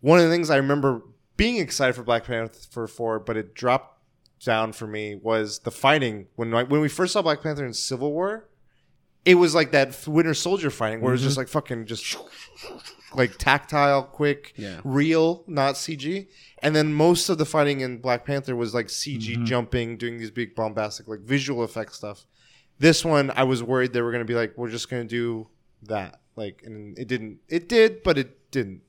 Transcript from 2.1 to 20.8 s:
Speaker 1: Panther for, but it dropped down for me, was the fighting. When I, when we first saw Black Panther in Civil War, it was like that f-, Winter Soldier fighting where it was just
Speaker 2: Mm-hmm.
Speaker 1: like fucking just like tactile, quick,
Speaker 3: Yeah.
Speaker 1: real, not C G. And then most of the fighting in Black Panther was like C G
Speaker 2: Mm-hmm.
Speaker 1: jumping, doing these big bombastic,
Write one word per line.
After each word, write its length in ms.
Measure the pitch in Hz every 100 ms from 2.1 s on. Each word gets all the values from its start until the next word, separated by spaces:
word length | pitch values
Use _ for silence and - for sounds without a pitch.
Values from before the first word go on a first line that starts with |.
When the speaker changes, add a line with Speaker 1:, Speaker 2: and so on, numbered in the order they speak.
| 117
Speaker 1:
Panther 600 | 107 120 113 - - - 113
for, 320 | - 117 110
but 180 | 98 110
it 180 | 98
dropped 440 | - 123 123 - _ _ _ _ _
down 280 | - 110 110
for 140 | 107 110
me, 300 | 107 107 101
was 440 | 107 113 107 98
the 100 | -
fighting. 560 | - 139 151 131 107 95 -
When 180 | 117
I, 80 | 117
when 180 | 123 147
we 80 | 151
first 240 | - 185
saw 80 | 208
Black 200 | 170 147
Panther 240 | 160 147 135
in 80 |
Civil 380 | 113 - 131 143
War, 360 | 147 190 220 - _ _ _ _ _ _ _
it 100 | -
was 200 | 180 175
like 180 | 160 156
that 160 | 147 135
f-, 200 | 123 -
Winter 240 | 151 165
Soldier 360 | 147 175 190 160
fighting 300 | - 110 110
where 100 | 123
it 40 |
was 80 | 123
just 100 | 135
Speaker 2:
Mm-hmm. 80 | 139
Speaker 1:
like 80 | 127
fucking 380 | 156 - 120 110
just 300 | 113 - - - - - - - - - - -
like 220 | 131 120 -
tactile, 680 | - 139 - 151 143 139
quick, 500 | 135 - 147 143 - -
Speaker 3:
Yeah. 240 | 101 87
Speaker 1:
real, 600 | 117 135 156 160 160 170 -
not 300 | 151 139 131
C 200 | - 156
G. 320 | 139 190 196 _ - -
And 120 | 143 156
then 160 | 151
most 340 | 151 165 175 -
of 80 | 170
the 60 |
fighting 360 | 151 160 147 139
in 180 | 131 120
Black 260 | 127 123
Panther 300 | - 143 139 123
was 160 | 117
like 160 | 117 113
C 300 | - - 127
G 160 | 110
Speaker 2:
Mm-hmm. 100 | 120
Speaker 1:
jumping, 520 | 117 123 117 123 117 117
doing 200 | 117 117
these 120 | 113
big 240 | 110 117
bombastic, 540 | - 110 104